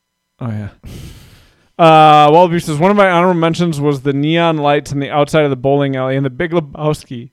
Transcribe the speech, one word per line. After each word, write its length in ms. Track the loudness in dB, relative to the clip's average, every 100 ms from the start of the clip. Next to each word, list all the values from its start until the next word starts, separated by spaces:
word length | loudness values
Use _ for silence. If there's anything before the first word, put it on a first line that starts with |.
| _ _ _ -12
Oh, 80 | -10
yeah. 200 | -8 -10 _ -20 -18 -20 -20 -20 _ _ _ _ 0
Uh, 520 | 4 6 6 6 6
Wallaby 280 | 4 4 0
says, 160 | -4 -2
"One 140 | 0
of 40 | 2
my 140 | 2
honorable 260 | 2 0 0
mentions 420 | 0 -2 -4 -2
was 220 | -2 -2
the 100 | -4
neon 440 | -2 -2 0 0 0
lights 340 | 0 -2 -4
on 60 | -8
the 100 | -4
outside 340 | -2 0 0
of 60 | 0
the 60 | -2
bowling 400 | -2 -2 -2 -4
alley 180 | -4 -4
in 80 |
The 60 | -4
Big 220 | -6 -4
Lebowski." 800 | -4 -6 -6 -6 -6 -10 -16 -16